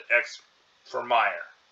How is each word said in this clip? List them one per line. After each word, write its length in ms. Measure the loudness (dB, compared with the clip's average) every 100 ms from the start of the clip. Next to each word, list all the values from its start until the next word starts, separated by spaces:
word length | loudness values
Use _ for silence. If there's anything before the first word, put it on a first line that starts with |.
| 0 0
X 260 | 0 -10 -20 _ _ _ -10
for 160 | -10
Meijer. 440 | 0 2 2 -2 -10 -20 _